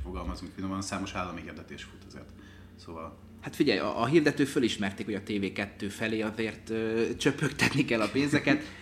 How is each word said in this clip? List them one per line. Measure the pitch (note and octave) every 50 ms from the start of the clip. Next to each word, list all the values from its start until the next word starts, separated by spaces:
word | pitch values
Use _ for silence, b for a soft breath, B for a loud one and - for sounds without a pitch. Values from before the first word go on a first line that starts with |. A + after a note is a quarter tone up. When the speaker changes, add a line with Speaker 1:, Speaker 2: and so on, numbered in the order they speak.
| -
Speaker 1:
fogalmazunk | F#2 F2+ F2+ F2 F2+ F2+ - - - -
finoman, | G2 F#2+ F#2+ F#2+ G2
számos | G2 - G2+ F#2+ F#2+ F#2 -
állami | F#2+ F2+ F2+ E2+ E2+
hirdetés | E2+ E2+ D2+ E2 D#2+ - C#2+ - -
fut | - - - -
azért. | - - C2 - - - B B B B B B B B
Szóval | - - F2+ E2 D#2+ D#2+ D#2+ - - - - - - -
Speaker 2:
Hát | C#3+ -
figyelj, | - D3+ B2+ G2+ F2+
a, | D2+ G#2+ - -
a | A#2
hirdető | B2+ D#3+ E3+ D3+ D3 C#3 - C#3
fölismerték, | C3+ - D#3 B2 G#2+ - - G2+ F#2+ F#2+ - G#2
hogy | - G#2
a | F#2+ F#2+
T | - G#2 G2+
V | G2 F#2 -
kettő | G#2 G2+ G2 - - G#2+ G2
felé | - - A2+ A2 A2 A2
azért, | G#2+ G#2+ G#2+ A2+ A2 G#2+ G#2+ - G2+ A2
ö, | A2+ A2+ A2 A2 A2+ A#2 A2+ - -
csöpögtetni | - - D3 C3+ - D#3 C3 - - - - - C3+ C3+
kell | - A#2+ A2
a | G#2+ G2+
pénzeket, | - C3+ D3 C#3+ C#3+ C#3+ - C#3+ C3+ D3 B B B B